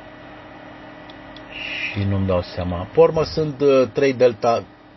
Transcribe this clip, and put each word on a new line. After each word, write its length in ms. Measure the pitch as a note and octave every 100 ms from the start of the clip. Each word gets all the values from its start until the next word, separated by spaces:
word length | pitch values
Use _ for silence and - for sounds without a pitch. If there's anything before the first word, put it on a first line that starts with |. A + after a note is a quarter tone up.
| - - - - - - - - - - - - - - -
și 500 | - - - - G#2
nu-mi 240 | G2 G2 F#2+
dau 160 | F2+
seama. 460 | F2 - F2+ F2 F#2+
Pe 80 | -
urmă 240 | E3 D#3+
sunt, 360 | D3+ - D#3 C3
uh, 280 | C#3+ C3+ A#2+
trei 200 | C3+ C#3
Delta 500 | B2 B2 A2 A#2+ A2+ F2 - -